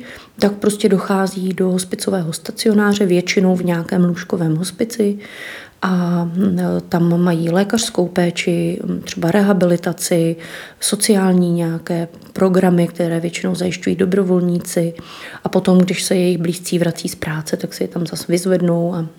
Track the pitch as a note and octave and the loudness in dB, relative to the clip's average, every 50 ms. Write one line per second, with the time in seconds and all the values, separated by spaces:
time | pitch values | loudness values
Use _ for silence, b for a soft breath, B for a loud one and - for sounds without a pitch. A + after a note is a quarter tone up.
0 | B B B B B B B - G#3 G3+ G3+ G3+ - G#3+ G#3 - - G3+ G3 F3+ | B B B B B B B 0 0 0 0 0 0 0 0 2 2 2 2 2
1 | - - G3 F#3+ F#3+ F#3+ G3 G3 F#3 F#3 F3+ F#3 F#3 F#3 F3+ F#3 F#3 F3+ - A3 | 2 0 0 0 0 -2 -2 -4 -4 -4 -2 0 0 0 0 0 -2 -4 -6 -6
2 | - G#3 G3 F#3+ E3+ D#3+ D#3+ - - - - - - A3+ G#3+ G#3 G#3 G#3 G3+ G3+ | -4 -2 -2 -2 -2 -4 -6 -8 -10 -12 -10 -2 0 2 4 4 4 4 2 2
3 | G#3 F3+ F3 F3+ F3+ F3+ - G#3 F#3 F#3 F#3 F3+ F3+ F3 E3+ E3 E3 - G3 F#3 | 2 2 2 2 0 0 0 2 4 4 2 2 0 0 -2 -2 -2 -2 0 2
4 | F3+ F3 E3+ E3+ - - - F3 E3+ D#3+ D#3 D#3 F#3 F#3 - - A#3 A3+ - - | 2 2 0 -2 -4 -6 -4 -2 0 0 0 0 -2 -4 -4 -4 -4 -2 0 0
5 | G#3+ G3+ G3+ G3+ B B B B B B B B B B B _ - F#3+ F#3 F3+ | 0 0 0 -4 B B B B B B B B B B B _ -4 -2 0 0
6 | F3 F3 F3 F3 F3 E3+ E3 F3+ G3+ G3+ F3+ F3+ F3+ F3 F3 F3 F3 - - E3+ | 0 0 0 0 0 -2 0 0 0 2 2 0 0 0 -2 -2 -2 -2 0 2
7 | E3+ E3+ E3+ F3 F3 F3+ E3+ D#3+ E3 E3 E3 F#3+ G3+ G3+ - A3+ A3+ - - - | 2 4 4 4 2 2 2 2 0 0 2 2 2 2 0 -2 -2 -2 -2 -2
8 | F3+ F3 F3+ F#3+ F3 E3+ E3+ - - F3+ E3+ E3+ E3+ E3+ F3+ - - F3+ F3+ - | -2 0 0 0 0 0 0 -2 -2 -2 0 0 0 -2 -2 -4 -4 -4 -4 -4
9 | - - - F#3 E3+ E3 F3 G#3 G3+ G3+ G3+ F3+ F3+ F3 F3 E3+ - F3+ E3+ - | -6 -8 -6 -2 0 2 2 4 4 4 4 4 4 4 2 2 0 -2 -4 -4
10 | - - F3+ E3 E3 E3 E3 E3 B B B B B B B - - - G#3+ G#3 | -2 0 0 2 2 0 -2 -4 B B B B B B B -8 -4 -4 -2 0
11 | - - G#3+ F#3+ F#3+ F#3 F3+ F3+ F3+ F3 E3+ E3+ E3+ E3 E3 E3 E3 - F3 E3+ | 2 2 4 4 4 4 4 4 4 2 2 0 0 -2 -4 -4 -4 -4 -4 -4
12 | E3+ E3+ - - - - - - F#3+ F#3+ F3+ F#3+ F#3+ F#3 F3+ F3 E3+ E3+ E3+ - | -4 -6 -8 -14 -20 -14 -2 0 2 4 4 4 4 4 4 4 2 2 0 -2
13 | F3+ E3 E3 E3+ E3 F3 E3+ - - F#3+ F3+ D#3+ F3+ F#3 E3 - - F#3+ F3+ E3 | -2 -2 0 -2 -2 -4 -4 -4 -4 -4 -2 -2 -2 -4 -4 -4 -4 -2 0 0
14 | F#3+ F3+ F#3 G3+ F#3+ F3+ F#3 F3+ F3 F3+ F3 F3 - - - F3+ E3+ E3+ E3 B | 0 2 2 2 2 2 2 2 2 2 0 -2 -2 -2 -2 -2 -2 -2 -4 B
15 | B B B B B B B B - F3+ - F#3+ F#3 G3 F#3 F#3 F3+ F3+ F#3 - | B B B B B B B B -6 -2 0 2 4 6 6 6 6 4 2 -2
16 | - - G3 F#3 F3+ F3+ F3+ E3 E3 F3 F3 - - - F#3 E3+ E3+ E3+ E3 - | -2 0 0 2 2 2 0 0 0 -2 -4 -4 -4 -4 -2 0 0 0 -2 -4
17 | - - - - - E3 D#3 D#3 D#3 - - - - E3+ - - F#3+ F#3 - F3+ | -6 -8 -8 -8 -6 -6 -6 -6 -4 -4 -6 -6 -6 -8 -6 -6 -6 -6 -4 -6
18 | E3+ D#3+ - E3 - - E3+ F3 F3 F#3+ F#3 F3 F3+ F3 E3+ E3+ E3+ F3 F3 E3+ | -6 -6 -6 -8 -4 -2 -2 0 2 0 0 2 2 2 2 2 0 0 -2 -4
19 | E3 D#3+ - | -6 -6 -10